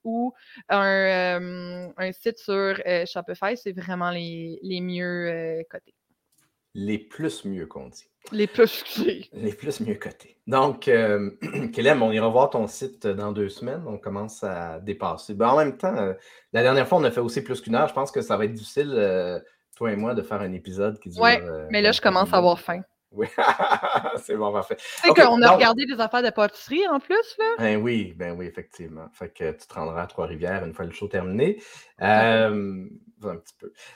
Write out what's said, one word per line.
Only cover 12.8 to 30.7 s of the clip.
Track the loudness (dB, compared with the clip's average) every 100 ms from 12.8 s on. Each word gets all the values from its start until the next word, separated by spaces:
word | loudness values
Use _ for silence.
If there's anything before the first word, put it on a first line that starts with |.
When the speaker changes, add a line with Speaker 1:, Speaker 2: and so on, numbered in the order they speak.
| -10 -6
Speaker 2:
dans | -4 -2 -4
deux | -4 -4
semaines. | -4 -10 -8
On | -10 -10
commence | -8 -8 -10 -8
à | -8 -6 -8 -10
dépasser. | -10 -6 -6 -6 -10
Ben, | 0 4
en | 4
même | 2 0
temps, | -4 -2
euh, | -4 -6 -12 -20 _
la | 2
dernière | 4 4 4
fois, | 4
on |
a | 4
fait | 0
aussi | -2 -4
plus | -6 -8
qu'une | -2
heure. | 0 0
Je |
pense | 0 -4
que | -4
ça | -2 -2
va |
être | -2
difficile, | -4 -6 -4 -2
euh, | 0 2 2 -2 -6 -10 _ _
toi | -6 -4
et | -2
moi, | -2
de | -4
faire | -4 -6
un | -6
épisode | -8 -10 -4 -4 -4
qui | -12
dure, | 4
Speaker 1:
Ouais, | 4 4
Speaker 2:
euh, | 0 -8 -2
Speaker 1:
mais | 2
là, | 4
je | 4
Speaker 2:
vingt-quatre |
Speaker 1:
commence | 4 4 4
à | 6
avoir | 6 2
Speaker 2:
minutes. | -4
Speaker 1:
faim. | -10 -10 _ _
Speaker 2:
Oui, | -6 -4 2
<laughs> | 2 4 2 2 0 -2 -2 -6
c'est | -6 -2
bon, | -2
parfait. | -2 -4 -8
Speaker 1:
Tu |
sais | -8 0 6
Speaker 2:
Ok, | 8
Speaker 1:
qu'on | 8 10
a | 8
Speaker 2:
donc | 8
Speaker 1:
regardé | 6 4 -2
des | -2
affaires | -2 0
de | 0
pâtisserie | 2 0 0 -4 0 0
en | 0
plus, | 0 0 0 -2
là ? | -2 0
Speaker 2:
Ben | 0 0
oui, | 0 -2 -4
ben | -8 -8 -8
oui, |
effectivement. | -10 -12 -16 -16 -16 -16 -18
Fait | _ -16
que | -6 -6
tu | -6 -12
te |
rendras | -10 -8 -6
à | -8
Trois-Rivières | -6 -8 -6 -4 -4
une | -6